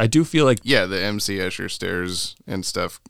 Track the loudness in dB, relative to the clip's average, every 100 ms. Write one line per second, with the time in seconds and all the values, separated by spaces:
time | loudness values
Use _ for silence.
0 | 4 4 2 4 4 4 2 2 2 0
1 | -2 -2 -2 -2 -2 -4 -8 -6 -4 -2
2 | -4 -4 -6 -10 -8 -6 -4 -4 -6 -8